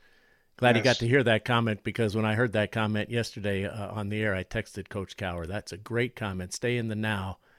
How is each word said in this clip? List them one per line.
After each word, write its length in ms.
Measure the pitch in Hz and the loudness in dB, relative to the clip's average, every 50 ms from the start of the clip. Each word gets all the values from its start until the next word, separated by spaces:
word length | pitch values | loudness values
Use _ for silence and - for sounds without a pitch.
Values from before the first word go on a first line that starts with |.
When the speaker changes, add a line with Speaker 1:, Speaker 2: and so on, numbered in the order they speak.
| _ _ _ _ _ _ _ _ _ _ _ | _ _ _ _ _ _ _ _ _ _ _
Speaker 1:
Glad 200 | - 123 123 117 117 | 2 4 4 6 6
you 40 | 107 | 6
got 100 | 127 117 | 4 4
Speaker 2:
Yes. 60 | - | 4
Speaker 1:
to 80 | 120 117 | 4 4
hear 140 | 127 143 120 | 4 4 6
that 200 | 117 110 104 - | 6 4 4 4
comment, 380 | - 120 117 117 110 104 101 - | 2 2 2 4 2 0 -2 -4
because 320 | 110 101 - 113 104 95 | -6 -2 0 0 2 2
when 80 | 110 107 | 2 2
I 100 | 110 107 | 2 2
heard 180 | 110 127 113 95 | 2 2 2 2
that 180 | 107 104 98 - | 2 0 0 0
comment 380 | 113 110 107 107 104 107 - | 0 0 0 0 0 -2 -2
yesterday, 560 | 117 117 110 - - 110 98 104 98 95 98 | -2 -2 -2 -4 -6 -6 -2 -2 0 0 -2
uh, 240 | - - 110 101 92 | -2 -4 -6 -8 -8
on 180 | 101 107 101 101 | -6 -6 -6 -4
the 140 | 107 107 107 | -2 -2 0
air, 120 | 107 95 | 0 0
I 80 | 92 92 | -2 -2
texted 460 | - - 113 101 - - 101 92 - | -4 -4 -6 -6 -6 -8 -12 -12 -8
Coach 300 | - 101 92 - - - | -8 -8 -8 -8 -8 -6
Cowher, 280 | 101 92 87 87 82 | -6 -4 -4 -4 -6
"That's 240 | 82 98 107 - - | -6 -6 -6 -8 -8
a 60 | - | -12
great 400 | 92 107 - 117 117 123 123 - | -14 -10 -4 -2 -2 -2 -2 -4
comment. 380 | - 113 101 95 92 90 90 - | -6 -6 -4 -4 -4 -6 -8 -6
Stay 240 | - - 120 123 120 | -4 -2 0 0 0
in 100 | 117 113 | -2 -2
the 80 | 107 | -2
now, 420 | 107 110 110 107 95 92 95 90 - _ _ _ | -2 -2 0 -2 -2 -2 -6 -8 -10 _ _ _